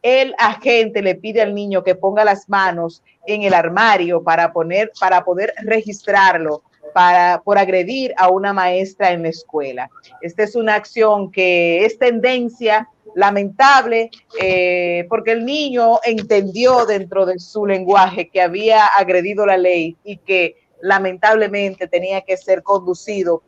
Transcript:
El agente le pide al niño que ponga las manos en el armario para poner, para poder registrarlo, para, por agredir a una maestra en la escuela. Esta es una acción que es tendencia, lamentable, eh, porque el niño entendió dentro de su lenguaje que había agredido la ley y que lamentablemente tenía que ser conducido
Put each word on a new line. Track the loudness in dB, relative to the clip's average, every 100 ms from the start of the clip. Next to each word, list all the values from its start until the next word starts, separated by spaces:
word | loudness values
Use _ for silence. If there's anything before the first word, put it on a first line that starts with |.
El | 2 2 0 0
agente | -2 0 0 2 0 -2
le | -2
pide | -4 -4 -2
al | -2
niño | -2 -4 -2
que | -2
ponga | 0 0 0
las | 0 0 -2
manos | 0 0 -2 -8 -10 _ _ -8
en | -4
el | 0
armario | 2 0 0 2 2 0 -2
para | 0 0 0
poner, | -2 -2 -2 -4 -2
para | 0 2
poder | 0 -4 -4 -6
registrarlo, | -4 -4 -4 -12 -2 2 4 2 -4 -8 _ _ -6
para, | 2 4 4 4 0
por | 0 2
agredir | 2 0 -2 -4 -6 2
a | 2
una | 2 0
maestra | -2 0 0 -4 -2 -2
en | 0
la | -6
escuela. | -8 -8 -8 -6 -10 -12 -14 _ -16
Esta | -14 -4
es | -4 -2
una | -2
acción | -2 -4 0 2 2 -2
que | -2 0 2 2 2
es | 0 2
tendencia, | 0 0 -2 -2 -4 -4 0 0 -2 _ -12
lamentable, | 0 0 0 -6 2 4 4 2 -2 -4 -10 _ -6
eh, | -2 0 0 0 -2 -4 -4
porque | -4 -2
el | -4
niño | -4 -6 -4 0 2 2
entendió | 0 -4 0 0 0 0 2 2 2
dentro | -2 -4 -2 -2
de | -2
su | -8 -6 -2
lenguaje | -2 2 4 4 0 -6
que | -2
había | -2 0 2 4 4
agredido | 2 2 0 -2 -2 0
la | 2
ley | 2 0 -4 -10
y | -18 -18
que | -4 -2 -2 -6 _ _
lamentablemente | -2 0 -2 -2 0 2 0 -2 -6 -8 -4
tenía | -4 -4 -6
que | -4 -6
ser | -2 -2
conducido | 0 -2 -2 -8 -8 -6 -4 -4